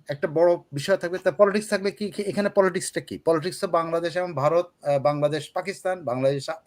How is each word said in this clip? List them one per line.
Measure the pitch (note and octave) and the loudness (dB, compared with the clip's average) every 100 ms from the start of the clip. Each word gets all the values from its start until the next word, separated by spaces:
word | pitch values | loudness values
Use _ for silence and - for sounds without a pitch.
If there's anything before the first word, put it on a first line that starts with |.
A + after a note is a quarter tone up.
| - | -10
একটা | C#3+ F3+ | -6 -2
বড় | D3+ F3 E3+ - | 4 4 4 -2
বিষয় | C#3 E3 F#3 | -6 0 0
থাকবে। | F3 F3+ | 0 -2
তা | F#3 | 0
পলিটিক্স | - G3+ G3+ G#3+ | 4 4 2 -2
থাকলে | G3+ G3 | -2 -2
কি, | F#3+ G#3 | -4 -6
কি, | - | -6
এখানে | G3+ E3+ G3+ | -4 -2 0
পলিটিক্সটা | G3+ F#3+ F3+ - E3 | 4 4 2 -4 -6
কি? | C#3 F#3+ - | -8 -4 0
পলিটিক্স | E3 F3 D3+ | 0 0 -4
তো | F#3 | -2
বাংলাদেশ | E3 E3 E3 E3+ F3 | 0 0 -2 -2 -2
এবং | F3+ | -4
ভারত, | D3 D3 E3+ F3 _ | 0 2 2 0 _
আ, | D3 C#3 | -2 2
বাংলাদেশ, | C#3+ D3 D3 D3+ D3 | 2 2 0 -2 -6
পাকিস্তান, | F3+ F3+ F#3 F#3 F#3 | -8 -6 -6 -4 -4
বাংলাদেশ, | C#3 B2+ C3+ C#3 C#3 D#3+ | -4 0 0 0 -4 -6